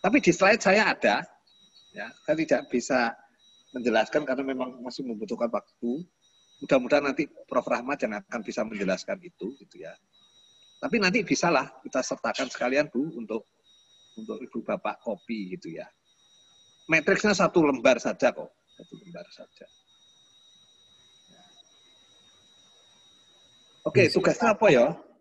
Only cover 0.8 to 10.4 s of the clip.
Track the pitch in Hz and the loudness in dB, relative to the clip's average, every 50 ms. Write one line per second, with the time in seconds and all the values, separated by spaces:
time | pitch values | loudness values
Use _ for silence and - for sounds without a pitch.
0.8 | 214 180 139 - - 113 101 127 165 - - _ _ _ _ _ _ _ _ _ | 4 2 -2 0 2 2 2 2 -2 -8 -18 _ _ _ _ _ _ _ _ _
1.8 | _ _ _ 104 101 - - _ _ - 151 160 160 151 143 120 - - - 123 | _ _ _ -14 -14 -14 -16 _ _ -2 -2 -2 2 0 0 0 0 -2 -4 -4
2.8 | 117 - 143 127 120 117 110 - - _ _ _ _ _ _ _ _ _ _ - | -2 0 0 0 0 0 -4 -8 -18 _ _ _ _ _ _ _ _ _ _ -4
3.8 | 117 120 110 110 107 - - 151 151 135 131 127 139 135 135 131 127 127 120 120 | -2 2 2 2 2 2 0 -2 -2 -2 -4 -4 -4 -4 -4 -6 -6 -8 -10 -12
4.8 | 120 127 120 - 135 123 113 104 110 101 117 101 120 117 117 104 - _ _ _ | -14 -14 -12 -10 -10 -8 -8 -8 -8 -8 -6 -4 -4 -4 -4 -6 -8 _ _ _
5.8 | - 117 123 156 180 _ _ _ _ _ _ _ _ _ _ _ - - - 135 | -6 -6 -6 -6 -8 _ _ _ _ _ _ _ _ _ _ _ -2 2 2 2
6.8 | 123 120 147 143 143 139 131 - 151 - _ - - _ - 123 120 117 123 117 | 2 2 0 0 2 0 -2 -2 -6 -6 _ -20 -16 _ -4 -4 -2 -2 -4 -4
7.8 | 120 127 143 - - 117 104 104 98 _ - 120 104 - 113 - 110 110 113 101 | -4 -6 -6 -4 -4 -6 -6 -8 -10 _ -10 -10 -8 -8 -6 -6 -6 -6 -4 -6
8.8 | 101 92 95 90 - - 101 95 90 87 _ _ 90 101 139 _ 101 _ _ 85 | -2 -2 -2 -4 -4 -8 -8 -8 -10 -20 _ _ -12 -12 -12 _ -20 _ _ -18
9.8 | 78 82 90 _ _ _ _ _ _ _ _ _ | -18 -18 -18 _ _ _ _ _ _ _ _ _